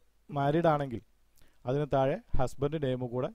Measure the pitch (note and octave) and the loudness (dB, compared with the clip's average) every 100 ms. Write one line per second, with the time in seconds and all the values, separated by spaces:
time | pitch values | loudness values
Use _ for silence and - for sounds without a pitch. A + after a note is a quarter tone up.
0 | _ _ - C#3+ C#3 D#3+ E3 D3 C#3 A2 | _ _ -10 -2 0 2 2 2 -2 -8
1 | - _ _ - - _ A#2+ C#3+ D3 C3+ | -12 _ _ -20 -20 _ -4 -2 0 2
2 | C3+ G3 - - B2 - C#3+ D#3+ C3+ B2+ | 2 0 2 2 2 0 -4 -2 -2 -2
3 | B2 B2 C#3+ | -4 -4 -4